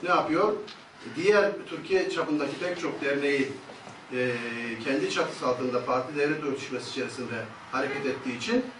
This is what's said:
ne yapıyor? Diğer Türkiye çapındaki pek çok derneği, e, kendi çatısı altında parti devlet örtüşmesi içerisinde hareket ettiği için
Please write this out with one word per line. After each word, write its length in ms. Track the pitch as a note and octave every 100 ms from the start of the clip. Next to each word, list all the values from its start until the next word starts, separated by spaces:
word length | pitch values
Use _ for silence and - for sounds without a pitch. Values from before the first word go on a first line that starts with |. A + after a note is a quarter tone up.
ne 60 | F3
yapıyor? 440 | E3+ D3 D#3+ G#3 - - - - - A2+ A#2+
Diğer 360 | F#3 G#3 G3 - -
Türkiye 400 | E3 - F#3 E3+
çapındaki 500 | E3+ D3+ D3+ C#3+ -
pek 200 | F3 F3
çok 220 | D#3+ -
derneği, 500 | C#3+ C#3 C#3+ C#3 C3 - - - - - -
e, 180 | B2+ B2+ A#2+ A#2 A#2 A#2 A2+
kendi 280 | A#2 - -
çatısı 360 | F3+ E3 - C3+
altında 380 | B2 B2+ A#2+ -
parti 300 | B2+ - D3
devlet 280 | D3 D3
örtüşmesi 460 | C#3 B2+ - B2 -
içerisinde 560 | C#3 A#2 - A#2+ A2+ G#2+ - -
hareket 340 | C3 C3+ - C3+
ettiği 320 | - B3+ A#3
için 280 | - B3 - -